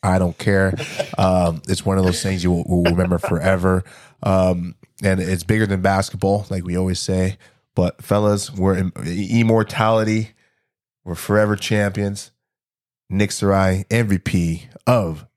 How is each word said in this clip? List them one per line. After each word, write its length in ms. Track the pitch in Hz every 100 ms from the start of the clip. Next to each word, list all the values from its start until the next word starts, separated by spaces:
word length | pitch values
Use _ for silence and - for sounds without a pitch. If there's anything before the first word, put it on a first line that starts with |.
I 160 | 101 92
don't 180 | 90 85
care. 360 | - 98 95 85 - - - -
Um, 420 | 92 90 87 80 -
it's 160 | 98
one 140 | - 95
of 60 |
those 180 | 92 87
things 200 | 98 95
you 80 | 90
will, 140 | 87 -
will 180 | 87
remember 340 | 87 87 90 90
forever. 680 | - 87 90 95 92 92 - - - _
Um, 520 | 101 95 92 90 87 80 _ _
and 180 | 101 95
it's 240 | 90 92
bigger 220 | 85 110 107
than 160 | 98
basketball, 640 | 95 98 98 98 98 101 98
like 160 | 95
we 100 | 87 87
always 220 | 92 90
say. 380 | - 92 92 95 - _ _
But 280 | - 87 -
fellas, 480 | - 101 104 104 -
we're 260 | 98 95 92
in, 140 | 90 - 76
immortality. 1200 | 87 95 117 113 113 107 - 110 113 110 110 107 _ _ _ _ _ _ _
We're 100 | -
forever 400 | 85 - 104 107
champions. 760 | 104 - 107 101 98 101 101 - _ _ _ _ _ _ _ _
Nick 200 | 92 104
Sarai, 520 | - 101 98 95 92 -
M 180 | 113 110
V 100 | 95
P 460 | - 92 85 78 - - -
of 400 | 123 90 78 -